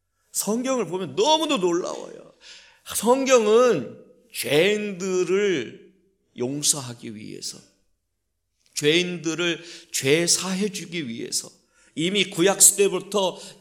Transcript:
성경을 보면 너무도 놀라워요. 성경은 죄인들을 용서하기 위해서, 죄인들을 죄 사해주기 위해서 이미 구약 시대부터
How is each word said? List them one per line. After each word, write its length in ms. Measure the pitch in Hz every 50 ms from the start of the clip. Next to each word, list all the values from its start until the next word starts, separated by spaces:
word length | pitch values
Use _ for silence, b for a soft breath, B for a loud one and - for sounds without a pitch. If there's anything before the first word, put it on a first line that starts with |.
| _ _ _ _ _ _
성경을 560 | - - - 202 214 233 254 262 262 247 208 151
보면 280 | 170 185 190 151 127
너무도 420 | 147 214 294 311 320 320 302 285 233
놀라워요. 760 | 180 175 170 170 - 73 76 62 50 50 50 - - - _ _ B B B B B B B B B - -
성경은 1040 | - - 226 247 269 269 254 262 247 220 208 214 233 254 247 214 147 117 - - - - _ - _ _ _ -
죄인들을 1600 | - - 120 135 147 170 202 208 208 208 208 196 170 185 190 185 185 180 160 185 196 208 202 180 147 113 - - - - - _ _ _ _ _ _ _ _ - -
용서하기 760 | 120 127 139 147 147 - - 151 131 120 120 120 120 120 110 104
위해서, 400 | 110 101 98 90 90 - - - - _ _ _ _ _ _ _ _ _ _ _ _ _ _ _ _ _ _ _ _ _ -
죄인들을 920 | - 147 147 156 170 180 180 180 170 147 165 160 156 175 175 165 147 B B B B B B
죄 360 | B - - 135 143 165 170 170
사해주기 840 | - - 175 185 190 185 202 214 190 185 170 - 160 175 151 120
위해서 400 | 113 117 107 - - - - 120 _ _ _ b b b b b b
이미 360 | 127 160 180 196 208 185 185
구약 320 | - 160 170 196 190 190
시대부터 760 | - - - - 202 190 175 185 - 196 - 202 196 180 - B B B B B